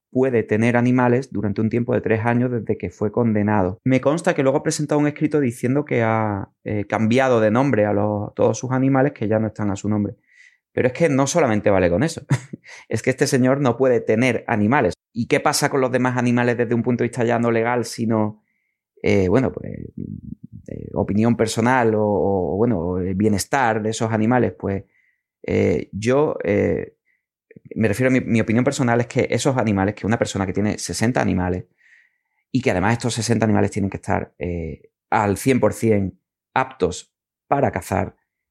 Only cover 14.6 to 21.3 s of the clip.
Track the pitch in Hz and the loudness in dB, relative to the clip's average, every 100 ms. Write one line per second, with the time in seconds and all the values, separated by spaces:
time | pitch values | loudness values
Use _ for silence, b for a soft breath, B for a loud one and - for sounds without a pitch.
14.6 | 104 143 98 - _ 117 117 139 151 143 | 2 2 2 -2 _ -8 -2 0 2 0
15.6 | 143 139 127 123 127 123 123 120 123 120 | 0 0 0 0 0 0 2 2 2 0
16.6 | 117 120 120 120 120 127 117 117 117 113 | 0 0 0 0 -2 0 0 2 2 0
17.6 | 117 123 110 - 113 110 107 - _ _ | 0 -2 -4 -4 -2 0 0 -4 _ _
18.6 | _ _ _ - - 101 92 117 123 - | _ _ _ -6 0 2 4 2 0 -6
19.6 | - 50 - - - - - - - - | -12 -12 -14 -12 -12 -12 -14 -16 -18 -20
20.6 | - 50 50 73 104 104 113 | -14 -14 -6 -4 0 2 2